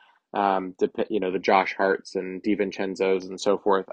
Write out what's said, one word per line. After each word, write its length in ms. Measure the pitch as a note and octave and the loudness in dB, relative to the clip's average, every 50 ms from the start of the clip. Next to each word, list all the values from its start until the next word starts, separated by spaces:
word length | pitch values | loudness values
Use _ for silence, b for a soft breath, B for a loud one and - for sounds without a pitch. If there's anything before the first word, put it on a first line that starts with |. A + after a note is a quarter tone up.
| b b b b b _ - | b b b b b _ -2
um, 400 | G#2+ G2+ G2 F#2+ F#2+ F#2 F#2 F#2 - | 0 2 2 2 0 -2 -4 -4 -2
to 100 | G#2+ - | -2 -2
p-, 180 | - - A2 - | -2 -2 -4 -2
you 100 | G#2+ G#2 | -2 -2
know, 140 | F#2+ F#2 | -2 -2
the 60 | F2+ F#2+ | -2 -2
Josh 360 | - - G#2 F#2+ F#2 - - | 2 4 4 4 4 2 0
Harts 420 | - G2 F#2+ F#2+ - - - - | 0 2 2 2 0 -2 -6 -6
and 260 | F#2+ F#2 F#2 F#2 F#2 | -6 -6 -6 -8 -6
DiVincenzo's 840 | - A2 G2+ F#2+ G#2 F#2+ F2+ - G2+ F#2+ F#2 E2+ F#2+ F#2+ F#2+ F#2 F#2 | -2 -2 0 0 0 -4 -2 -4 -6 -4 -2 0 0 2 2 0 -2
and 160 | F#2 F#2+ F#2 | -6 -10 -4
so 160 | - G#2 G2 | 0 0 0
forth. 300 | F2+ - G#2 G2 F#2+ F#2 - | 2 4 2 2 2 2 0